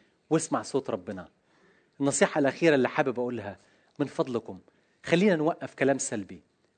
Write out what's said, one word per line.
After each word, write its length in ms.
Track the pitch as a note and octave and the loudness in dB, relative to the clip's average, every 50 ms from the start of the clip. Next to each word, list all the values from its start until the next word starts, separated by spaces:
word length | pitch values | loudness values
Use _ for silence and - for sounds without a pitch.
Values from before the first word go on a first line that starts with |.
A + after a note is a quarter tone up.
| _ _ _ _ _ - | _ _ _ _ _ 0
واسمع 320 | D3+ D#3+ - - D3+ - | 0 0 2 0 -4 -4
صوت 280 | - - - C3+ - - | -4 -2 -2 -2 -2 -2
ربنا. 380 | A2+ F#2+ - A2 G2 F#2 E2+ - _ _ _ _ _ _ _ _ _ _ _ _ _ - | -6 -6 -6 -10 -12 -12 -12 -16 _ _ _ _ _ _ _ _ _ _ _ _ _ -2
النصيحة 380 | C#3 C#3 C#3 - G3 - - D#3+ | -2 0 4 4 2 2 4 2
الأخيرة 360 | C#3 C3+ - - E3+ E3 C#3+ | 2 2 0 4 4 4 6
اللي 140 | C3+ A#2+ - | 6 4 2
حابب 300 | - D#3 D3+ C3+ A2+ B2 | 2 0 0 0 0 -4
أقولها، 400 | B2 B2 B2 A2+ G2+ G2+ F#2 - _ _ _ _ _ _ _ - | -4 -4 -6 -8 -8 -10 -12 -14 _ _ _ _ _ _ _ -6
من 80 | C#3+ | -6
فضلكم 520 | - - - D#3+ C3+ A#2+ A2 - - F#2+ F#2 - _ _ _ _ _ _ _ - | -6 -2 -4 -4 -2 -4 -6 -6 -6 -16 -16 -18 _ _ _ _ _ _ _ -2
خلينا 320 | - E3+ F3 G3+ G#3+ F3 | 0 2 4 4 4 4
نوقف 380 | D#3 D3+ E3 - - C3+ - - | 2 2 0 -2 -2 -8 -14 -4
كلام 240 | - C3+ C3+ C3+ B2+ | 0 2 2 2 0
سلبي، 440 | - - B2+ G#2 F#2+ - F#2+ - _ _ _ _ _ _ _ | -2 -6 -6 -8 -8 -10 -14 -20 _ _ _ _ _ _ _